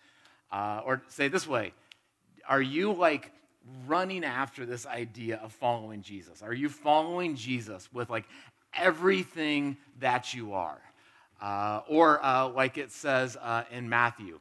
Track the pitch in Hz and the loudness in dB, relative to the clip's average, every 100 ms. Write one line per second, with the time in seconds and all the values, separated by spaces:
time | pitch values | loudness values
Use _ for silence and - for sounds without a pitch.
0 | _ _ _ _ _ 101 104 107 123 131 | _ _ _ _ _ -4 -2 -2 -2 -2
1 | - - 139 175 160 123 95 - _ - | -4 -2 0 0 -2 -2 -2 -8 _ -20
2 | _ _ _ _ - 135 135 151 202 180 | _ _ _ _ 0 2 2 0 0 2
3 | 170 139 - - _ _ 117 131 127 170 | 2 2 -4 -20 _ _ -20 -16 -2 0
4 | 190 190 151 123 135 - 120 120 135 120 | 0 -4 -4 -4 -4 -6 -8 -8 -8 -8
5 | 117 120 113 110 110 - 123 117 110 107 | -8 -8 -6 -6 -8 -2 0 0 -4 -12
6 | 98 101 87 80 107 123 147 147 151 156 | -12 -14 -16 -16 -8 -4 -4 -2 4 4
7 | 160 175 175 135 117 123 110 92 - 120 | 4 -2 -4 -4 -4 -4 -4 -12 -10 -8
8 | 117 113 - - - _ _ 160 180 160 | -4 -4 -6 -14 -20 _ _ 2 2 4
9 | 185 190 - 165 151 147 143 139 - - | 4 4 0 -4 0 0 0 -4 -12 -2
10 | 127 123 - 127 107 98 82 67 - _ | 0 0 -2 -8 -6 -4 -4 -8 -18 _
11 | _ _ _ _ 101 101 104 107 - 156 | _ _ _ _ -6 -2 -2 -2 2 6
12 | 160 147 139 131 131 123 131 151 131 - | 8 8 4 2 2 2 0 0 -10 -6
13 | 147 131 127 113 117 117 117 123 120 120 | 0 2 0 -4 -4 -2 -4 -8 0 2
14 | 120 113 98 78 | 2 0 -12 -16